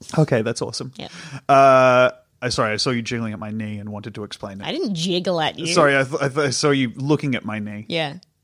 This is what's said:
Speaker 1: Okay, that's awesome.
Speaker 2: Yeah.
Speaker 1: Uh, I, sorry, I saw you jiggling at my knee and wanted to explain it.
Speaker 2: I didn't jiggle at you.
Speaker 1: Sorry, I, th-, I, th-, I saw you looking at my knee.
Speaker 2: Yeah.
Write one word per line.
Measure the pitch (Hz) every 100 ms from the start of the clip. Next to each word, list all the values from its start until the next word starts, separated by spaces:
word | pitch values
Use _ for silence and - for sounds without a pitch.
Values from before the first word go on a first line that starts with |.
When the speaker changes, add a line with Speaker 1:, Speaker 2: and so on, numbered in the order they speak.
| - -
Speaker 1:
Okay, | 151 120
that's | 110 113
awesome. | - - 127 -
Speaker 2:
Yeah. | - - - 135 -
Speaker 1:
Uh, | 139 135 131 127 123 127 - _ _
I, | 123
sorry, | 127 113
I | 107
saw | 139
you | 120
jiggling | 113 120 113
at | 104
my | 107
knee | 110 107 104
and | 104
wanted | 104 110 107
to |
explain | 104 - 101 98
it. | 139
Speaker 2:
I |
didn't | 269 294 170
jiggle | 175 180 196 170
at | 151 -
you. | 165
Speaker 1:
Sorry, | 175 147 139
I, |
th-, | 131 151
I, | 139
th-, | 135 139
I |
saw | 120 151
you | 139 123 104
looking | 135 147 147 120
at |
my | 107 107
knee. | 104 104 110
Speaker 2:
Yeah. | 165 151 170 _ _